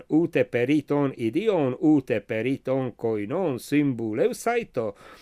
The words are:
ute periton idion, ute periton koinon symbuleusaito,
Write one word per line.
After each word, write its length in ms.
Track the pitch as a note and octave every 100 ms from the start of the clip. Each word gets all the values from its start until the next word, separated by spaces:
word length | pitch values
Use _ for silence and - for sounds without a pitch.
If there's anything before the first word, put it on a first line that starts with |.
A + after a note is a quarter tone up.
| -
ute 380 | D3+ E3 - -
periton 640 | A#2+ B2 D3+ - C#3+ C#3 -
idion, 580 | A2+ D3 A3 F3+ C3 B2
ute 460 | D#3 D3+ - A2
periton 680 | - A2 B2 C#3 - C3+ C3 -
koinon 640 | A2+ A2 G#2 E3 F3 A#2+
symbuleusaito, 1300 | - C#3+ C#3+ A2+ A2+ A2+ G#3+ - A#3 A#3+ - B2+ A2 - - -